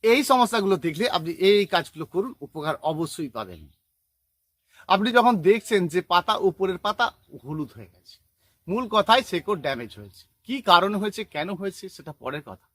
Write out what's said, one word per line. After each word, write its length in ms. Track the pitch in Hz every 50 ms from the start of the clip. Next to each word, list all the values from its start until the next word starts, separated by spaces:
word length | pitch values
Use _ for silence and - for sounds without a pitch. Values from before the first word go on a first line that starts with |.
এই 180 | - 220 233 277 277 -
সমস্যাগুলো 460 | 269 254 247 - - 226 196 196 190
দেখলে 280 | 165 165 165 151 156 226 247 -
আপনি 160 | 175 160 165
এই 340 | 170 - 180 196 208 208 202
কাজগুলো 380 | - - 175 147 - _ 156 160
করুন, 260 | - - 175 208 262 - _
উপকার 360 | 143 - _ 156 147 156 147 - - 151
অবশ্যই 400 | 160 156 165 156 - - 160 131 _
পাবেন। 260 | 113 107 92 87 80 78 69 _ _ _ _ _ _ _ _ _ _ _ _ _ _ _ _ _ _ _ _ _ _ - -
আপনি 200 | 185 196 208 247
যখন 220 | 233 247 233 247 240 185 151 180
দেখছেন 320 | 214 226 - - 226 202 180 165
যে 80 | 147 180 175 _
পাতা, 220 | 175 175 175 - 214 - - 196
উপরের 300 | - - 190 190 185 175
পাতা 280 | - 202 208 - 240 - - _ _ _ - 123 117
হলুদ 260 | 135 151 156 147 120 _
হয়ে 160 | 113 107 90 _
গেছে, 200 | 90 _ _ - _ _ _ _ _ _ _ _ _ _ -
মূল 160 | 185 233 254 214
কথায় 340 | 214 214 196 220 226 262
শেকড় 380 | 254 - - 175 - - 208 170
ড্যামেজ 300 | 135 147 135 120 120 104 - 107
হয়েছে। 240 | 104 101 _ - _ _ _ _ _
কি 100 | - 254 277 220 208
কারণে 260 | 175 175 185 202 208 196
হয়েছে, 200 | 208 214 196 - 214
কেন 240 | _ - 151 156 185 202 170
হয়েছে, 240 | 196 196 180 - - 190
সেটা 240 | - - 143 156
পরের 300 | 147 _ 123 127 139 151 143 -
কথা। 180 | 95 98 _ _